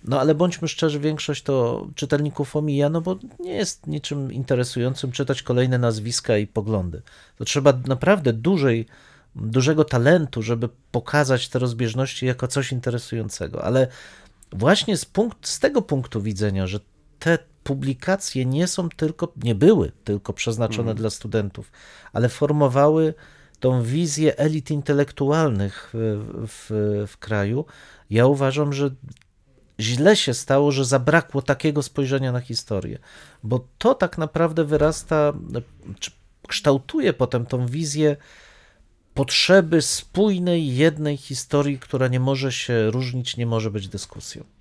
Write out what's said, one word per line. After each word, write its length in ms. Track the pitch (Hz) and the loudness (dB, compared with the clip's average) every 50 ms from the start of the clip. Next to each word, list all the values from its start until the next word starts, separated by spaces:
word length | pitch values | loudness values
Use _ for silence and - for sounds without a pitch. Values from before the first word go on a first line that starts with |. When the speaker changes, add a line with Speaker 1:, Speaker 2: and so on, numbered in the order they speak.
| _ | _
Speaker 1:
No 160 | 110 127 143 | -2 0 2
ale 140 | 131 151 156 | 4 4 4
bądźmy 340 | 147 175 180 175 - 165 156 | 4 2 0 0 -2 -6 -6
szczerzy, 320 | - - - 160 147 147 | -4 0 0 0 0 0
większość 420 | 143 156 156 151 - - 147 - - | -2 -2 -2 -2 -4 -6 -6 -6 -4
to 440 | - 139 131 120 117 - - 50 - 143 | -2 0 0 0 0 -2 -4 -8 -10 -8
czytelników 640 | - - - - 143 147 151 151 - 147 - - | -8 -4 -2 0 0 0 -2 -2 -4 -6 -4 -2
omija, 320 | 151 151 151 143 139 143 143 | -2 -2 0 0 2 2 2
no 120 | 160 165 | 0 0
bo 160 | 160 180 190 190 - 247 - - | -2 -2 -6 -6 -8 -18 -14 -12
nie 120 | 180 180 180 | -10 -8 -4
jest 340 | 202 208 165 - - - | -4 -4 -4 -4 -10 -10
niczym 460 | 156 151 151 143 - 147 143 135 131 - | -8 -8 -8 -6 -6 -6 -6 -6 -6 -6
interesującym 800 | 120 135 127 139 123 123 123 - 127 120 127 131 - - 131 123 | -6 -2 0 0 0 0 -2 -2 -2 -2 -2 -2 -4 -6 -8 -4
czytać 300 | - 139 127 139 - - | -4 -2 -2 -2 -4 -2
kolejne 360 | - 123 123 127 131 127 123 | -2 2 2 2 2 2 2
nazwiska 580 | 123 120 110 107 107 117 117 - - - 117 104 | 2 0 0 -2 -4 -4 -6 -6 0 0 0 0
i 80 | 104 | 0
poglądy. 560 | 101 _ 113 101 107 110 101 90 87 82 - - - - - - _ _ | -2 _ -6 -2 0 -2 -2 -2 -2 -6 -10 -14 -16 -20 -20 -20 _ _
To 80 | _ 120 | _ -6
trzeba 280 | - - 143 135 143 135 127 123 | -2 -2 4 6 6 4 4 0
naprawdę 460 | 135 135 127 - 180 202 196 151 127 113 | -4 -4 0 2 2 2 4 2 0 -2
dużej, 540 | 113 113 165 196 180 139 135 113 113 110 - - - - - _ _ _ _ _ | 0 0 0 2 2 2 2 2 0 -2 -8 -14 -20 -20 -20 _ _ _ _ _
dużego 480 | - 107 110 110 131 131 143 160 156 151 | -8 -6 0 2 2 2 4 4 2 2
talentu, 580 | 151 - 123 117 139 165 180 156 135 - 123 110 | 2 2 2 4 6 6 4 4 0 -4 -6 -2
żeby 260 | 110 120 117 120 117 - _ _ _ - | -2 -2 -2 -2 -6 -6 _ _ _ -6
pokazać 560 | 123 - - - 147 147 131 135 123 - - | -6 -4 0 0 2 2 4 2 0 0 -2
te 100 | - 127 | -2 -2
rozbieżności 680 | 123 123 117 113 123 113 110 127 135 131 - - - | -2 -2 -2 -2 -4 -2 -2 -2 -4 -4 -4 -4 -2
jako 220 | 127 123 123 - 123 | -2 -2 -2 -4 -2
coś 240 | - 143 131 - 135 | -2 -2 -2 -2 -4
interesującego. 920 | 123 - 127 117 120 - - - 117 110 104 - - 92 71 - - - | -4 -4 -2 -4 -4 -6 -6 -6 -6 -6 -6 -6 -8 -8 -8 -6 -6 -2
Ale 240 | - 117 135 131 127 - - - - - - - - _ _ - _ - | 0 2 2 2 2 0 -12 -20 -20 -20 -20 -20 -20 _ _ -20 _ -6
właśnie 440 | 95 104 139 190 202 - - 208 | 0 2 2 2 2 2 -2 -2
z 80 | - - | -2 -4
punkt-, 440 | - _ - 220 240 - _ - - | -4 _ 0 0 0 -2 _ -8 -8
z 100 | - - | -4 0
tego 220 | - - 285 277 - | 0 2 2 2 0
punktu 400 | - 151 135 127 - - 113 98 | 0 -2 -4 -4 -4 -6 -4 -4
widzenia, 440 | 110 107 92 107 104 98 98 95 | -4 -4 -2 -2 -2 0 0 -2
że 140 | 90 95 104 - _ _ _ _ _ _ _ | -2 -4 -8 -10 _ _ _ _ _ _ _
te 200 | - 160 170 160 - _ _ _ _ | 0 0 0 0 0 _ _ _ _
publikacje 840 | - 139 135 135 135 139 127 - - 190 196 - - - 131 127 | -6 -6 -4 -2 -4 -4 -4 -2 -2 -2 -2 -2 -6 -4 -2 -2
nie 200 | 127 135 143 175 | 0 0 0 0
są 220 | 175 - - 180 165 | 0 -2 -4 -4 -4
tylko, 440 | - - 160 156 156 - 170 160 _ - - | -4 -2 -4 -4 -2 -4 -8 -8 _ -6 -2
nie 100 | 120 117 | -2 0
były 380 | 95 120 170 226 170 98 - - _ _ | 6 6 6 6 6 4 -2 -4 _ _
tylko 280 | - 101 101 - - 110 | -4 -4 -4 -4 -8 -8
przeznaczone 480 | - - 120 113 110 120 110 110 110 117 113 | -6 -4 -4 -2 -2 -2 -2 -2 -2 -2 -2
Speaker 2:
Mhm. 60 | 110 | -2
Speaker 1:
dla 140 | 110 113 110 | -2 -4 -4
studentów, 600 | - - - 104 101 110 101 98 - - 104 - _ - - - - - - - - | -4 -6 -10 -4 -2 -2 -2 -2 -6 -10 -16 -16 _ -20 -20 -20 -20 -20 -20 -8 -2
ale 160 | - 117 123 | 0 0 0
formowały 840 | - - 147 143 151 147 147 135 123 135 143 147 156 160 160 156 156 - - - - - - - _ _ | 0 0 0 2 4 4 4 4 4 4 4 6 6 4 2 2 0 -4 -16 -20 -20 -20 -20 -20 _ _
tą 220 | - 127 127 127 117 | 0 2 2 2 0
wizję 560 | 113 127 156 175 160 143 147 156 151 - - | 0 0 0 0 -2 0 2 2 2 2 2
elit 320 | 143 156 156 156 135 - | 2 0 0 -2 -4 -4
intelektualnych 1200 | 156 147 139 - 147 139 143 139 - - 143 139 147 160 160 147 117 98 101 101 - - - - - | -4 -4 0 0 2 2 2 0 0 -2 0 2 2 2 2 2 2 0 -2 -2 -4 -8 -18 -12 -6
w, 320 | 113 113 110 107 104 107 107 98 - 113 110 | -4 -2 -2 -2 -2 -6 -8 -10 -10 -10 -10
w, 220 | - - - - 107 107 107 104 104 101 104 98 - | -12 -16 -10 -6 -2 -2 0 0 0 -2 -4 -6 -10
w 40 | _ | _
kraju. 460 | - - 110 104 98 101 113 135 160 - - - - - - - _ _ | -8 -4 -2 0 0 0 -2 -2 -4 -6 -12 -20 -20 -20 -20 -20 _ _
Ja 160 | 104 110 120 | 2 4 6
uważam, 460 | 131 143 139 139 135 131 147 151 147 143 | 6 4 4 2 0 2 0 0 0 0
że 180 | 135 143 143 131 - - - - - _ _ _ _ _ _ _ _ _ _ _ - | 0 0 -2 -2 -6 -16 -20 -20 -20 _ _ _ _ _ _ _ _ _ _ _ -4
źle 360 | 107 110 123 120 147 185 214 | -2 -2 0 4 6 6 6
się 180 | 202 - - 120 | 6 4 -2 -2
stało, 380 | - - - 139 139 143 147 139 | -4 0 2 2 4 4 4 2
że 120 | 131 135 | 2 0
zabrakło 580 | 120 135 135 127 120 147 165 - - - 139 135 | 2 2 2 2 4 4 4 2 2 -6 -6 -2
takiego 400 | - 139 - - 156 147 151 139 | -2 -2 0 0 0 0 0 -2
spojrzenia 500 | - _ - 139 127 135 135 131 131 120 | -4 _ -4 -2 0 0 -2 0 0 -2
na 80 | 123 | -4
historię. 580 | 123 - 117 110 - - 110 98 85 - - - - - - - - - - _ - | -4 -4 -8 -8 -6 -4 -4 -4 -4 -6 -10 -12 -16 -20 -20 -20 -20 -20 -20 _ -4
Bo 220 | 107 120 131 - - _ _ | -2 -2 -2 -2 -6 _ _
to 160 | - 226 269 | 2 2 4
tak 240 | - - 165 - - | 4 0 -2 -2 -4
naprawdę 460 | 156 151 - 160 165 165 156 165 160 | -6 -4 0 0 0 2 2 0 0
wyrasta, 680 | 147 151 147 147 156 156 - - - 165 156 147 147 143 - 87 - 123 | 2 2 4 4 2 2 -2 -4 -2 2 2 2 2 0 -2 -10 -8 -8
e, 80 | 123 120 - - - - 85 101 - | -8 -8 -10 -20 -20 -16 -16 -14 -12
czy 100 | - - - _ _ _ _ _ _ - | -12 -14 -14 _ _ _ _ _ _ -8
kształtuje 640 | - - - 151 139 135 - - - 320 269 208 - | -8 -2 2 2 2 2 0 -4 -4 0 0 0 0
potem 340 | - - - - 123 120 | 0 -2 -2 0 -4 -2
tą 200 | - - 123 123 | -2 -4 -4 -4
wizję 500 | 120 123 151 165 151 143 151 151 151 143 147 _ - - - - - - - _ _ _ _ _ _ _ _ _ _ _ | -4 -4 -4 -6 -4 -2 2 2 2 2 0 _ -20 -20 -20 -20 -20 -20 -20 _ _ _ _ _ _ _ _ _ _ _
potrzeby 680 | - 135 127 - - - - 185 196 180 160 165 165 - | -4 -4 0 0 0 4 6 6 6 6 6 2 2 2
spójnej, 920 | - - - - - - 185 202 214 196 180 175 180 175 170 160 143 123 | 2 -4 -6 -8 -8 -2 0 2 2 2 0 0 0 0 0 0 0 2
jednej 400 | 127 151 165 151 156 151 147 147 | 4 4 4 4 2 -4 -4 -4
historii, 600 | 135 - - 135 127 - - - 143 147 143 139 131 | -4 -6 -8 -8 -8 -6 -2 0 0 2 0 -2 -6
która 300 | - - - 131 131 127 | -8 -6 -2 0 0 0
nie 120 | 123 127 | 0 0
może 320 | 127 135 139 131 135 135 123 | 0 0 0 0 -2 -4 -4
się 380 | - - - 123 117 110 110 | -4 -4 -2 0 2 2 2
różnić, 460 | 110 127 131 127 123 127 123 - - | 0 -2 -4 -4 -6 -6 -6 -6 -6
nie 100 | - 120 | -4 -4
może 240 | 117 113 113 107 110 | -2 -2 -2 -2 -2
być 180 | 101 107 98 95 | -4 -6 -8 -8
dyskusją. 560 | - 98 - - - - - - - - - - _ _ | -10 -10 -12 -12 -16 -16 -16 -14 -16 -16 -18 -20 _ _